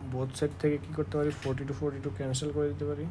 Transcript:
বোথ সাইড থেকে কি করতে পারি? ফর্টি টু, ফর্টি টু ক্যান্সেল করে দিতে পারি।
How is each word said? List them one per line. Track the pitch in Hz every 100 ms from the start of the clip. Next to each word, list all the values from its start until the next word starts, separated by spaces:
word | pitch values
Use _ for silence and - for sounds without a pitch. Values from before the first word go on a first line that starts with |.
| 131
বোথ | 127 131 -
সাইড | 147 -
থেকে | 151 147
কি | - 156
করতে | 151 151
পারি? | 147 147
ফর্টি | 135 131 139
টু, | 135
ফর্টি | 147 139
টু | 139 -
ক্যান্সেল | 135 131 151 147
করে | 147
দিতে | 143 147
পারি। | 147 165